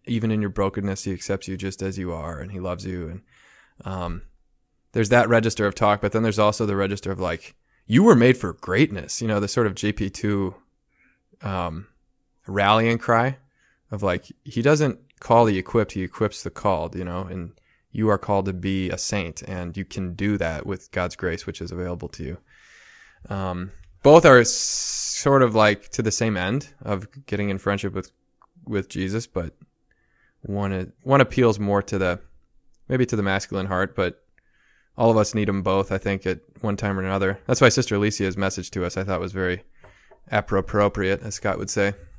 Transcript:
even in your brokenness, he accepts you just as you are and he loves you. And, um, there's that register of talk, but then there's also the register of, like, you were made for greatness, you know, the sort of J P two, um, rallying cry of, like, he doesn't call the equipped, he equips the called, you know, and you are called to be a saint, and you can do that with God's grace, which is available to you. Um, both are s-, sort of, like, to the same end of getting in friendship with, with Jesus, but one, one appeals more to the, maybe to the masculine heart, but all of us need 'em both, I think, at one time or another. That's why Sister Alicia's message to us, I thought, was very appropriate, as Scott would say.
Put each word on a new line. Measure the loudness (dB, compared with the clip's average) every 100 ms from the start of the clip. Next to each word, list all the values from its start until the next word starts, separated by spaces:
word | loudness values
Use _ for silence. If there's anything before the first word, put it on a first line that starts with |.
| -6
even | -2 0
in | 0
your | -2
brokenness, | 0 -2 -2 -4 -4
he | -6
accepts | -6 -6 -6 -6
you | -8
just | -8 -6
as | -8 -6
you | -8
are | -8 -10 -10
and | -12
he | -8
loves | -6 -6 -8
you. | -8 -8
And, | -12 -18 _ _ _ _ -16
um, | -10 -8 -6 -8 -12 _ _ _ _ _ _
there's | -2 4
that | 6 6
register | 4 4 2 0
of | 2
talk, | 2 2
but | 2
then | 0
there's | 0 4
also | 2 2 0
the |
register | 0 0 -2 -6
of, | -4
like, | -4 -4 -8 _ _ _ 2
you | 6
were | 10 10
made | 8 6
for | 0
greatness, | -6 -2 0 0 -2 -8 -6
you | -2
know, | 0
the | 0
sort | 0 0
of |
J | 0 -4
P | -2 -6
two, | -4 -2 -2 -4 -8 _ _ _ _ _ _ _ _
um, | -6 -4 -4 -8 -14 _ _ _ _ _ -6
rallying | 0 4 4 4 0
cry | 2 2 2 -2 _ _ _ _ -12
of, | -4
like, | -2 -2 -6 -20
he | -10 0
doesn't | 2 4 2 -4 _ -8
call | 4 6
the | 6 2
equipped, | 0 0 0
he | -4
equips | -6 -4 -4 -4
the | -12
called, | -4 -2 -2 -4 -8
you |
know, | -8 -8
and | -8 -10 -12 -16 _ _ _
you | -2 0
are | 0
called | 2 0 0
to |
be | -4 -2 -2 -2
a | -4
saint, | -4 -4 -6 -10
and | -10 -10 -8 -10
you |
can | -10 -8 -8
do | -4 -2 -2
that | -2 -6 -8
with | -10 -8
God's | -4 -4 -4
grace, | -6 -6 -8
which | -10
is | -10
available | -8 -8 -8 -10
to | -12
you. | -12 -12 _ _ -20 -20 -20 -20 -20 _ -10
Um, | -8 -6 -8 -10 -14 -20 2
both | 8 10
are | 10 8
s-, | 6
sort | 0 -4 -4 -6 -6 -6 -2 2 4
of, | 4
like, | 4 4 2 -4
to | -4
the | -2
same | -2 -2 -2
end | -2 -4 -6 -12
of | -6 -6 -8 -16 -8
getting | -4 -4
in | -4
friendship | -2 -2 -4
with, | -6 -10 _ _ _ _ _
with | -6 -6 -6
Jesus, | -6 -4 -4 -6
but | -8 -8 -12 -20 _ _ _ _ _ _ _
one, | -8 -4 -4 -4 -6 -8
one | 0 2
appeals | 2 2 2 2
more | 0 -2
to | -2 -2
the, | -2 -2 -8 -20 _ _ _ _ -4
maybe | -2 0
to | -2
the |
masculine | 0 -2 -4 -6 -4
heart, | -2 -2 -2
but | -4 -4 _ _ _ _ _ _ _ 0
all | 4
of | 4
us | 2
need | 0 -2
'em | 0
both, | 0 0 0
I | -4
think, | -4 -4 -4
at | -6 _ -8
one | -6 -4
time | -4 -4
or |
another. | -2 -2 -2 -2 -2
That's | 6
why | 6
Sister | 6 0
Alicia's | 0 0 0 -2 -2
message | -4 -4 -8
to | -6
us, | -4 -4
I |
thought, | -4 -4
was | -4
very | -4 -4 -4 -10 -20 -20 -20 -20 -20 -4
appropriate, | -4 0 -2 0 2 2 2 -2 -2
as | -4
Scott | -6 -4 -4
would | -4
say. | -2 -2 -2 -12